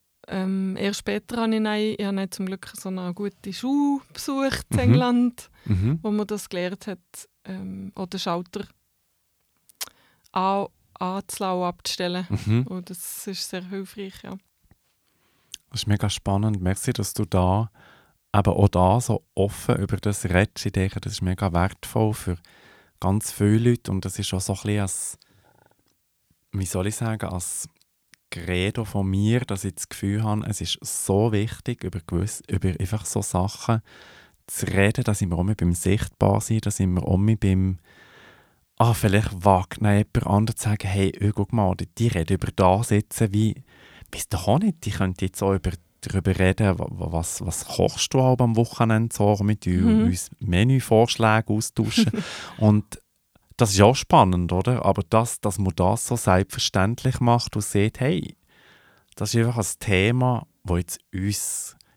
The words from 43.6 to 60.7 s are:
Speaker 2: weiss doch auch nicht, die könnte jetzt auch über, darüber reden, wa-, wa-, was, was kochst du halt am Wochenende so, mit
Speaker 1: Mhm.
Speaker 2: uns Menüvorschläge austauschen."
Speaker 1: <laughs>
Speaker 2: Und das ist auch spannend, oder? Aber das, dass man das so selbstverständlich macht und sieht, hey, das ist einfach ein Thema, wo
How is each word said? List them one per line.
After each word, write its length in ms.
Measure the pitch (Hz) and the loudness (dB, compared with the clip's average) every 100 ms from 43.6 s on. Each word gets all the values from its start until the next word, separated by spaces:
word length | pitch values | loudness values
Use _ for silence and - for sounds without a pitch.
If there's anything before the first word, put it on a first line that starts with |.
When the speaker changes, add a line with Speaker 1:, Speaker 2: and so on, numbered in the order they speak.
| - - - - - | -12 -20 -20 -20 -16
Speaker 2:
weiss 160 | - - | -12 -6
doch 180 | 85 - | -4 2
auch 100 | 123 | 2
nicht, 240 | 214 - - | 2 -2 -6
die 40 | |
könnte 340 | - 95 90 | -2 -2 0
jetzt 180 | 92 - | -4 -2
auch 120 | 98 | 0
über, 160 | 98 - 82 _ _ | 0 -2 -6 _ _
darüber 360 | - 95 92 92 | -4 -2 0 4
reden, 400 | 92 92 104 87 | 4 4 2 2
wa-, 80 | - | -4
wa-, 240 | 90 87 | -6 -4
was, 320 | 82 85 - | -2 -4 -6
was 200 | 90 - | -6 -6
kochst 500 | - - - - - | -8 0 0 2 0
du 80 | 135 | 2
halt 180 | 131 127 | 4 4
am 140 | 120 113 | 2 2
Wochenende 580 | 117 - 113 110 117 | 0 2 2 2 0
so, 220 | - 104 104 | 2 2 4
mit 240 | 104 107 - | 2 0 0
Speaker 1:
Mhm. 380 | 90 233 220 90 | 2 4 4 4
Speaker 2:
uns 240 | 90 - - | 0 -6 -8
Menüvorschläge 1120 | 101 90 113 131 - 110 117 - 113 110 110 | 0 2 4 2 4 4 4 4 4 2 2
austauschen." 600 | 107 110 - 107 160 220 - - | -2 -2 -2 0 2 2 0 -6
Speaker 1:
<laughs> 220 | - - - | -12 -14 2
Speaker 2:
Und 420 | 107 104 - - _ _ _ _ _ - | 4 4 2 -14 _ _ _ _ _ 0
das 180 | 117 | 2
ist 80 | 98 | 8
auch 120 | 104 | 6
spannend, 580 | 131 - 170 98 90 87 | 6 4 6 6 4 0
oder? 340 | 90 95 123 - | 0 0 0 2
Aber 160 | 98 92 | 0 2
das, 280 | 110 117 - | 2 2 -4
dass 160 | 104 98 | -6 -2
man 160 | 95 82 | -2 2
das 300 | 92 107 - | 2 2 -2
so 100 | 120 | -2
selbstverständlich 1040 | - 92 95 - - 101 95 120 131 123 | 2 2 2 -2 -2 0 0 0 -2 0
macht 360 | 120 120 - 110 | 2 2 0 -6
und 60 | |
sieht, 380 | 104 104 104 - | -2 0 0 0
hey, 340 | 127 175 - - _ _ _ _ _ _ _ - | -2 -2 -6 -14 _ _ _ _ _ _ _ -8
das 180 | 107 | -2
ist 100 | 117 117 | 0 0
einfach 120 | 117 | 0
ein 160 | 104 - | -4 -4
Thema, 640 | - 92 101 120 127 120 - _ | 0 2 4 2 2 0 -4 _
wo 140 | - | -2